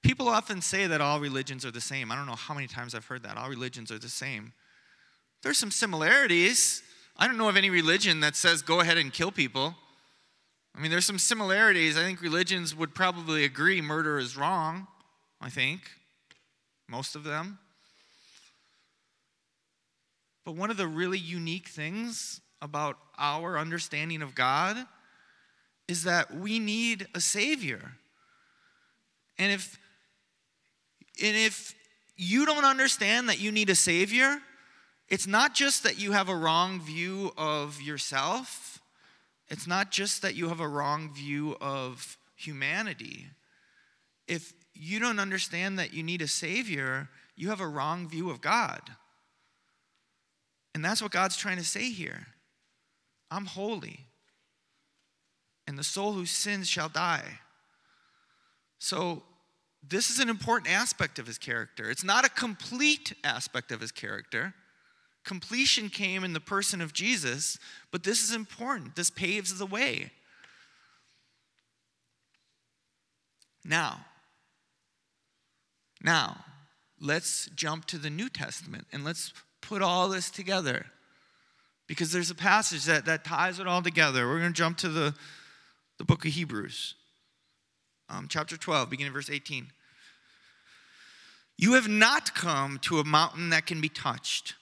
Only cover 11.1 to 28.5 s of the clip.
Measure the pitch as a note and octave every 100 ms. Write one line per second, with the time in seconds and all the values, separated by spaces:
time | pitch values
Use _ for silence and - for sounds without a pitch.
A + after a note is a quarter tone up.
11.1 | G3 - A3+ G3+ F#3+ A3 F#3 D#3+ D#3 F3
12.1 | F#3 F3 E3 F3+ F#3 E3+ D#3 D#3+ D3+ F#3
13.1 | F3 D#3+ D#3 C#3+ C3+ D#3+ F#3+ D3+ D3+ D#3
14.1 | D3 B2 C3 C#3+ F#3 D#3 E3+ F#3+ _ _
15.1 | _ _ _ B2+ B2+ C3 E3+ - - _
16.1 | _ _ _ _ _ _ _ _ B2 C3+
17.1 | D#3 D3+ D3+ F3 G3 _ _ _ _ _
18.1 | _ _ - _ _ _ _ _ _ _
19.1 | _ _ _ _ _ _ _ _ _ _
20.1 | _ _ _ - E3 G3+ G#3+ F3+ D#3 F3+
21.1 | F#3+ E3 F3 E3 F3 - - D3+ G3 A#3
22.1 | A3+ - - _ _ D3 D3 D3 C3+ _
23.1 | - D3 D3 E3+ E3+ D#3+ E3 D#3+ D3+ D#3
24.1 | D#3+ D3 B2+ B2+ C#3 F3+ A3 B3+ _ _
25.1 | _ _ _ _ _ _ _ - F3 E3+
26.1 | F3 D3 C#3+ G3 A3+ G#3+ G#3+ A#3 A3 G3
27.1 | E3+ E3 G3+ A#3 D4+ F3+ A2 - B2+ _
28.1 | _ _ _ _